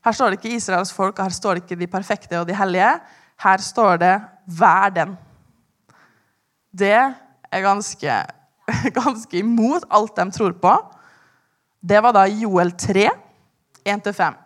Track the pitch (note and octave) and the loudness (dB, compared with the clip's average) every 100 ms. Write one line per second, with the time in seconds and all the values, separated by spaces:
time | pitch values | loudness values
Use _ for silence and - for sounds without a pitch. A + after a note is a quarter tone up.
0 | A#3 A3 A#3+ F3+ A3 A#3 - F3+ F#3+ - | -2 0 0 0 -6 -6 -2 -2 -2 -4
1 | F#3+ G3 F#3+ F3 G#3 F3+ F3 F3 F3 F#3+ | -4 -2 -6 -4 -4 -4 -6 -8 -6 -8
2 | G3 G3+ - E3+ E3+ G3 G3 F3+ G#3+ E4 | -6 -6 -4 -6 -4 -2 -2 2 2 0
3 | - _ _ _ F#3+ F#3+ - - G#3+ E3+ | -6 _ _ _ 0 0 0 2 2 4
4 | F3+ G3 G#3+ _ F#3 E3 F#3+ F3 G3 F3 | 2 2 -4 _ -16 2 4 4 2 0
5 | E3+ F#3 _ _ _ _ _ _ _ _ | -4 -8 _ _ _ _ _ _ _ _
6 | _ _ _ _ _ _ _ F3+ G3 G#3+ | _ _ _ _ _ _ _ -2 2 4
7 | C4+ B3+ _ _ - F#3+ F#3+ G3+ G3+ - | 2 -2 _ _ -8 -2 0 -2 -4 -8
8 | D3 A2 - - _ _ - - C#4 - | -4 -4 -4 -14 _ _ -6 -4 -2 -2
9 | C#4 A3+ A3+ F3 A3 A#3 A3+ E4 - G#3 | -2 -4 -6 -4 0 2 0 -2 0 0
10 | G#3+ - F#3 - G3 - F3+ F#4 - - | 0 -4 -6 -2 -4 0 2 2 0 -20
11 | _ _ _ _ _ _ _ _ F3 G#3 | _ _ _ _ _ _ _ _ 2 4
12 | A#3 G#3+ F#3+ G#3+ A3+ F3+ F3 F3+ - F#3+ | 6 4 4 2 0 0 0 -2 -2 2
13 | G#3 B4+ - _ _ _ _ _ G3+ G3+ | 2 0 -12 _ _ _ _ _ -6 -6
14 | G3+ G3+ E3 - | -6 -2 -4 -4